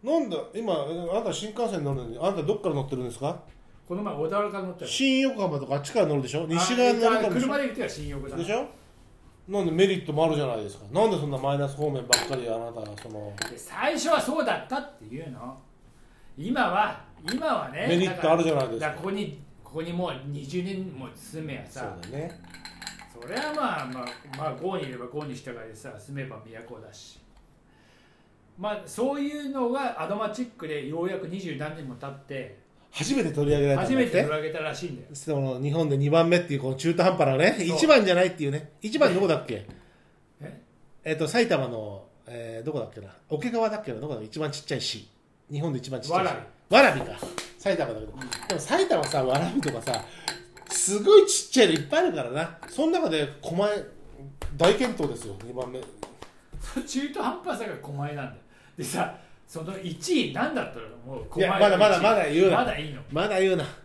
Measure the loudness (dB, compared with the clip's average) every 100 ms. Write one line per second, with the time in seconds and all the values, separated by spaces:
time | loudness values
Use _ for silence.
0 | 0 0 0 -4 -6 -6 -2 -2 -2 -4
1 | -2 -2 -2 -4 -6 -4 -2 -2 -2 2
2 | 2 4 2 2 2 2 2 0 0 -2
3 | -2 -2 -2 -2 -10 -20 -20 -20 -8 -4
4 | -4 -2 0 0 0 -2 -8 -8 -6 2
5 | 4 4 4 2 -2 -2 -2 -2 0 2
6 | 4 2 0 -4 0 2 2 4 4 6
7 | 4 4 2 2 2 0 -2 -4 -6 -6
8 | -8 -8 -8 -6 -2 -2 -4 -12 -20 -20
9 | -20 -20 -20 -20 -4 -2 0 4 4 4
10 | -2 2 2 2 0 -2 -6 -12 -4 2
11 | 2 2 -2 -2 0 0 -2 -2 -2 -2
12 | 0 0 0 -4 -4 -6 -6 -10 -12 -12
13 | -12 -12 -12 -8 -10 -10 -12 -4 -2 -2
14 | 0 0 0 -2 -2 -4 -4 -8 -8 -18
15 | -14 -12 -12 -12 -14 -16 -20 -20 -20 -20
16 | -20 -20 -20 -12 -4 0 0 2 0 -2
17 | -16 -12 -6 -4 -2 -2 -4 -4 2 2
18 | 2 2 4 4 4 2 0 -2 -4 -4
19 | -6 -4 -6 -8 -18 -20 -12 -8 -6 -4
20 | -4 -6 -8 -10 -6 -6 -4 -6 -8 -10
21 | -14 -16 -14 -12 -10 -10 -12 -12 -12 -12
22 | -12 -10 -10 -12 -20 -20 -20 -16 -16 -16
23 | -20 -18 -8 -6 -4 -2 -2 -4 -6 -8
24 | -10 -12 -14 -8 -6 -4 -4 -4 -6 -10
25 | -10 -10 -8 -10 -12 -14 -14 -16 -16 -16
26 | -12 -10 -10 -12 -16 -18 -16 -18 -18 -20
27 | -20 -20 -20 -20 -20 _ _ _ _ _
28 | _ _ _ _ _ -8 -6 -6 -8 -2
29 | -2 0 -4 -4 -6 -2 -2 0 -2 -4
30 | -6 -4 -4 -4 -8 -8 -8 -6 -6 -4
31 | -2 -4 -6 -8 -6 -6 -8 -8 -12 -12
32 | -12 -14 -10 -10 -10 -14 _ _ _ -6
33 | 0 2 0 0 2 4 4 4 4 2
34 | 4 4 2 0 -4 -4 -6 -6 -8 -10
35 | -14 -12 -4 -2 0 -2 0 2 2 2
36 | 4 6 6 4 2 -2 -2 -2 0 4
37 | 4 6 4 6 4 4 0 2 8 8
38 | 8 4 4 2 -2 -2 -8 -10 -6 4
39 | 4 4 2 2 0 -8 -8 -18 -20 _
40 | _ _ _ _ -18 -18 _ _ -20 -12
41 | -4 -2 0 2 4 2 0 -4 -8 -10
42 | -16 _ -18 -14 -10 -8 -4 -4 -6 -10
43 | -18 -20 _ -4 -2 0 0 -2 -6 -8
44 | -6 -8 -8 -6 -4 -6 -6 -4 -4 -8
45 | -12 _ _ _ _ -4 -2 -4 -6 -8
46 | -2 0 0 -2 -10 -20 _ 8 8 6
47 | -4 -10 -10 -10 -12 -6 -2 0 -2 -4
48 | -10 -10 -8 -10 -4 -4 2 2 4 2
49 | 2 2 2 2 2 0 -2 -4 -2 -4
50 | -4 -10 -10 -10 -14 -20 -6 0 2 2
51 | 12 12 12 2 2 6 8 6 2 2
52 | 2 0 -2 -2 -4 -8 -12 0 2 2
53 | 2 0 -2 -6 -6 0 0 0 -6 -16
54 | -20 -18 -18 -8 -8 4 4 6 0 0
55 | -4 -4 -10 -12 -10 -8 -8 -8 -12 -14
56 | -16 -16 -20 -20 _ -12 -8 -8 -4 -4
57 | -4 -4 -4 -4 -6 -6 -6 -10 -10 -8
58 | -6 -6 -10 -14 -20 -20 -20 -10 -6 -4
59 | -4 -6 -20 -20 -14 -12 -10 -8 -8 -8
60 | 0 0 0 -2 -2 -2 -6 -10 -14 -16
61 | -12 -12 -8 0 2 6 6 8 6 6
62 | 6 4 4 6 6 6 2 -2 -6 -10
63 | -6 -2 0 4 4 2 -2 -8